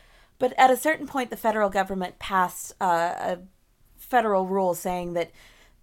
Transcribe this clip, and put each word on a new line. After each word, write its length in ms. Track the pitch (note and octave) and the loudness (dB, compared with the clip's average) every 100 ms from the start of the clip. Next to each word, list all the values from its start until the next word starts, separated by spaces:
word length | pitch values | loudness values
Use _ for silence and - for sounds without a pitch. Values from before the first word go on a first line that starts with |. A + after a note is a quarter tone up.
| _ - _ - | _ -20 _ -4
But 140 | B3+ - | -2 4
at 140 | B3+ | 6
a 60 | B3+ | 6
certain 280 | - - D4 | 0 -2 -4
point, 240 | C#4 B3 | -6 -6
the 80 | A3 | -4
federal 320 | A3+ G#3+ G3+ | -2 0 0
government 480 | G3 F#3+ F#3+ F3+ - | 0 -2 -4 -6 -8
passed, 560 | - F#3+ F3+ - - - | -2 0 0 -2 -14 -4
uh, 320 | F#3+ E3+ E3+ - | 0 2 0 -2
a 200 | F3+ F3+ F#3 _ _ _ _ - | -4 -6 -10 _ _ _ _ -20
federal 500 | - B3 A3+ G3 F#3 | -2 0 4 2 2
rule 260 | G3 F#3+ | 0 0
saying 400 | F3 F#3 F3+ F3 | 0 -4 -4 -4
that 180 | F3 E3 - - - _ _ | -4 -6 -10 -20 -20 _ _